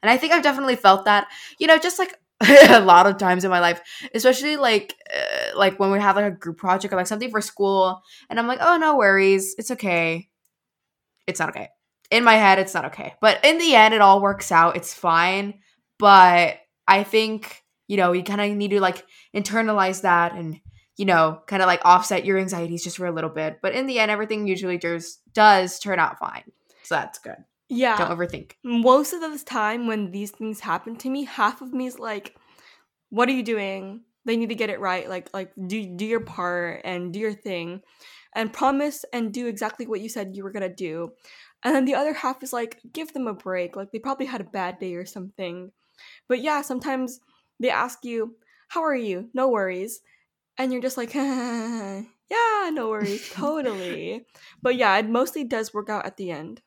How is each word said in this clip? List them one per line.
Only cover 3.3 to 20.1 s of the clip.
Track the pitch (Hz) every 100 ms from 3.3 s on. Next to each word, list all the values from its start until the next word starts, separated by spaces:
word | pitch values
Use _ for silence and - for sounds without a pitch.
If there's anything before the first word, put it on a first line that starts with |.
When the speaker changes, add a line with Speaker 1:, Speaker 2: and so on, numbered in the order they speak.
| 185
Speaker 1:
in | 190
my | 180
life, | 175 175 - - -
especially, | 220 247 254 285 302
like, | 262 214 196 - -
uh, | 71 50 - 60 -
like, | 196 196
when | 196
we | 196
have, | 202 196
like, | 208
a | 175
group | 170 165
project | 190 190 190
or, | 190
like, | 180
something | 214 247
for | 214
school, | 202 - 196 196 185 185 _ - _
and | 226
I'm | 233
like, | 254
"Oh, | 330 349
no | 311 285
worries, | 202 196 190 196 190 -
it's | 220
okay." | 247 202 170 165 165 - _ _ _ _ _ _ _ _ _ -
It's | -
not | 156
okay. | - - _ _ _ _
In | 226
my | 240 220
head, | 208 190
it's | 190 -
not | 139
okay. | - - -
But | 214 -
in | 294 320
the | 339
end, | 233 220 220
it |
all | 196 196
works | 196 196 -
out. | 170 170 170
It's | 170
fine. | - 175 165 175 190 202 202 _ _ _ _
But | 208 196 180 175 170 - _ _ -
I | 196
think, | 208 220 220 214 - - _ _ _
you | 196
know, | 180
you | 180
kinda | 180 202 208
need | 208 208
to, | 202
like, | 185 180 - _ _ 208
internalize | 202 220 220 208 190 185
that | 190